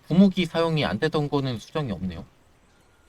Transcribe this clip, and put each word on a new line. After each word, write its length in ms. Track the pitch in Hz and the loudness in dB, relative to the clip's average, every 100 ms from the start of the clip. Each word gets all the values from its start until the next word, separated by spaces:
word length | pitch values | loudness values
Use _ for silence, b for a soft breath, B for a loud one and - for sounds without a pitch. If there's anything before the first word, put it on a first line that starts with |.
| - | 2
부무기 380 | 160 196 185 160 | 4 4 4 -2
사용이 400 | 165 165 156 95 | 0 0 0 0
안 140 | 104 | 0
되던 300 | 156 156 143 | -2 -2 -2
거는 280 | 143 131 113 | -2 -2 -6
수정이 340 | - 156 135 | -8 -6 -6
없네요. 340 | 87 92 82 - _ _ _ _ _ _ _ | -6 -8 -8 -14 _ _ _ _ _ _ _